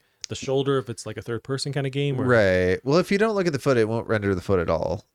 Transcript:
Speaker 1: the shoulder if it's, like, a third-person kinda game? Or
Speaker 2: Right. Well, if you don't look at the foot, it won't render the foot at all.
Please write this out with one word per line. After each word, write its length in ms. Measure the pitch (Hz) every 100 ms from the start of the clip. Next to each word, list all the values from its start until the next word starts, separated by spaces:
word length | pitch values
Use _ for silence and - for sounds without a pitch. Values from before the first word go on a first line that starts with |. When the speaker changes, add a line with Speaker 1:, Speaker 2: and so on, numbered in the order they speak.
| _ _ -
Speaker 1:
the 40 |
shoulder 440 | 110 - 135 139 135
if 100 | 120
it's, 160 | 110
like, 120 | 110 110
a 40 |
third-person 500 | 117 117 - 135 147
kinda 160 | 143 139
game? 280 | 135 143 135
Or 60 |
Speaker 2:
Right. 560 | 131 117 98 92 90 90
Well, 140 | 123 160
if 120 | 175
you 80 | 196
don't 160 | 226
look 120 | 202 175
at 60 |
the 60 | 139
foot, 180 | 147 123
it 100 | 107
won't 180 | 117 -
render 280 | 110 101
the 60 | 92
foot 200 | - 92
at 100 | 85
all. 340 | 82 - 87 -